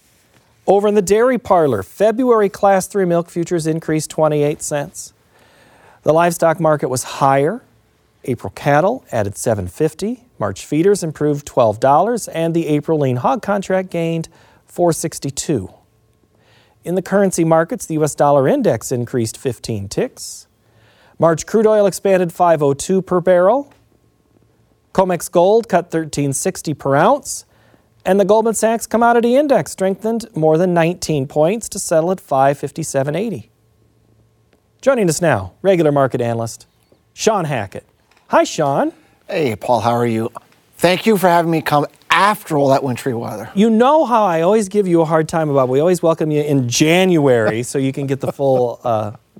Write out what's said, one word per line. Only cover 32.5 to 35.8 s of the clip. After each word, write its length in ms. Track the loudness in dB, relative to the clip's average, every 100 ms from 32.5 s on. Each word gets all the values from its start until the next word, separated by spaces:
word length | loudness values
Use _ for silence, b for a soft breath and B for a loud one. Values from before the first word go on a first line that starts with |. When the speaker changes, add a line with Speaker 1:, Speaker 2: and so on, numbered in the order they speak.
| 0
Speaker 1:
fifty-seven 560 | -6 -8 -6 -4 -4
eighty. 360 | -4 -6 -8 -14 _ _ _ _ _ _ _ _ _ _ _ _ _
Joining 280 | 0 2 2
us 120 | 0
now, 320 | 0 0 -4 _
regular 300 | 0 4